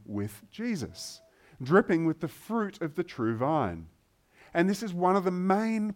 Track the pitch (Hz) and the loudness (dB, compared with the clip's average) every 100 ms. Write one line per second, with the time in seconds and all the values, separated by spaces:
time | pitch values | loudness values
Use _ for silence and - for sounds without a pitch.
0 | - 101 104 - - - 240 196 92 - | -8 -6 -6 -8 -16 -8 -4 -4 -6 -10
1 | - - _ _ _ - 127 185 202 165 | -14 -16 _ _ _ -10 4 4 6 2
2 | 165 160 160 - - 226 202 - 165 156 | 2 -2 -6 -8 -6 -2 -2 -4 -6 -6
3 | 175 - 113 113 135 156 104 82 82 _ | -6 -2 0 0 0 0 0 -4 -12 _
4 | _ _ _ _ - 170 180 202 226 175 | _ _ _ _ -4 0 2 0 -4 0
5 | 180 196 185 180 185 196 226 220 214 | 2 4 2 0 2 2 2 -2 -4